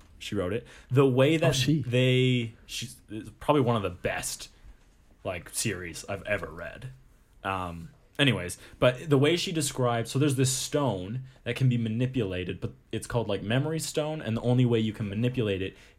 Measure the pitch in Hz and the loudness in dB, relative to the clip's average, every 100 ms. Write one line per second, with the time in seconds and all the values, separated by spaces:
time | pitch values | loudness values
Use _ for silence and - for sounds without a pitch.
0 | - - - 101 90 113 - - - 123 | -20 -16 -6 -4 -2 -4 -6 -16 -2 4
1 | 139 123 139 160 165 135 135 156 123 123 | 6 6 4 4 2 2 2 2 2 2
2 | 127 127 127 123 113 - - - - - | 4 4 4 2 0 -8 -14 -12 -12 -14
3 | - 107 101 - - 147 120 117 95 87 | -14 -12 -12 -4 2 4 4 2 0 -4
4 | 101 90 - - - - - - - _ | -4 -4 -6 -10 -14 -20 -20 -20 -20 _
5 | - - 101 90 - - 113 90 87 82 | -20 -12 -8 -8 -8 -6 -4 -4 -8 -12
6 | - 98 - 101 82 82 85 - 131 - | -8 -8 -4 -4 -4 -10 -12 -12 -14 -16
7 | - - _ _ 98 95 90 85 82 - | -20 -20 _ _ -6 -4 -6 -8 -14 -18
8 | _ - 143 98 90 - - - 127 131 | _ 0 2 2 -2 -10 -16 2 2 2
9 | 165 139 147 175 202 160 139 - 120 117 | 2 4 4 2 0 -2 -2 0 0 0
10 | 113 131 147 131 131 - - 147 139 95 | -2 0 2 2 2 0 -2 0 0 0
11 | 92 127 131 - 117 120 127 120 113 113 | -4 -8 -10 -10 -6 0 2 2 0 0
12 | 127 127 98 90 90 90 - - _ 110 | 0 0 -2 -2 -4 -6 -8 -12 _ -8
13 | - 120 104 101 101 123 156 160 - - | -4 -2 -2 -2 0 0 0 -2 -4 -4
14 | 151 156 - 110 120 123 123 117 110 101 | -4 -4 -4 -2 2 4 4 4 2 -2
15 | 101 101 123 131 107 95 95 - - | -4 -2 -2 0 0 0 -4 -8 -20